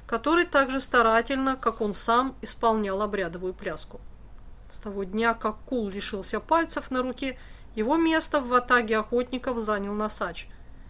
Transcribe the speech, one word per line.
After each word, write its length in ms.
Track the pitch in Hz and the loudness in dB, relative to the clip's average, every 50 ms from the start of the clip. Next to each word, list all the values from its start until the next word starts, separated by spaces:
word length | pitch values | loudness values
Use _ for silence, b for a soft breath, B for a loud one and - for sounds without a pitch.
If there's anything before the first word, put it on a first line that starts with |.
| B | B
который 400 | - 233 226 - 294 330 349 339 | -4 -4 0 2 4 4 4 4
так 240 | - - 277 277 254 | 4 4 4 4 4
же 100 | 262 269 | 0 -2
старательно, 760 | - - - 247 226 226 220 226 226 - 277 269 269 269 262 | -2 2 4 6 6 6 6 4 4 2 0 0 0 0 -2
как 240 | 262 - 233 220 - | 0 -2 -2 -2 0
он 140 | 226 208 190 | -2 -2 -2
сам, 400 | - - - 233 240 269 269 - - | -2 0 2 4 4 4 2 -2 -8
исполнял 600 | - - - - 247 233 220 220 208 196 190 196 | -10 -12 -4 0 2 4 4 4 2 0 0 0
обрядовую 520 | 214 202 202 196 185 165 170 175 185 185 180 | 0 0 0 -2 -2 -2 -4 -4 -6 -6 -6
пляску. 460 | - 151 147 156 151 - - - - - - - - - - - - - - - - - - | -6 -6 -6 -6 -6 -8 -12 -14 -14 -14 -16 -16 -16 -16 -16 -16 -16 -16 -16 -16 -16 -16 -16
С 80 | - - | -16 -12
того 260 | - 214 196 196 196 | -10 -6 -6 -6 -4
дня, 300 | 185 196 220 226 233 226 | -4 0 2 2 2 2
как 220 | 226 - 214 214 - - | 2 -2 -4 -4 -6 -6
Кул 220 | - 262 247 214 196 | -4 -2 -2 -2 -2
лишился 500 | 190 202 196 - 220 196 190 - - 214 | -4 -6 -6 -6 -6 -6 -6 -4 -4 -4
пальцев 520 | - - 311 330 339 320 - 302 - - | 0 2 4 4 4 0 -4 -8 -6 -2
на 120 | 262 254 | -2 -2
руке, 360 | 254 254 247 - 277 262 254 B B B B B B B - | -2 -2 -4 -4 -4 -6 -6 B B B B B B B -4
его 220 | 220 214 247 302 | -2 2 4 4
место 440 | 330 330 320 320 320 311 - - 294 | 4 6 4 4 2 2 2 0 0
в 80 | 254 240 | 2 4
ватаге 500 | 247 247 247 - 254 240 226 214 220 214 | 2 2 4 4 4 4 4 2 0 0
охотников 600 | 214 - 240 240 247 247 262 247 - 277 247 233 | 0 0 0 0 0 0 -4 -4 -4 -2 -2 -2
занял 360 | 220 214 214 202 202 202 208 | 0 0 0 0 -2 -2 -2
Носач. 540 | 208 214 214 - - 202 175 165 - - B B B B B B B B | -2 -2 -4 -2 -4 -4 -6 -6 -8 -12 B B B B B B B B